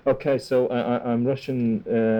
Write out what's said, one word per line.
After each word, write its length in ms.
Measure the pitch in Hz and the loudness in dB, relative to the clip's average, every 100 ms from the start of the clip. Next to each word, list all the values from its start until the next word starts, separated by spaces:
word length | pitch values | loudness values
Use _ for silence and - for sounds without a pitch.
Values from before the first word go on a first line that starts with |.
| 139 | -2
Okay, 320 | 131 147 131 | 0 0 -2
so 300 | - 127 123 | 0 0 2
I, 120 | 123 | 0
I, 320 | 120 123 123 | 0 -2 0
I'm 140 | 117 120 | 0 0
rushing. 580 | 135 - 127 117 107 - | -2 -4 -2 0 -2 0
Uh, 60 | 113 113 110 | 0 2 2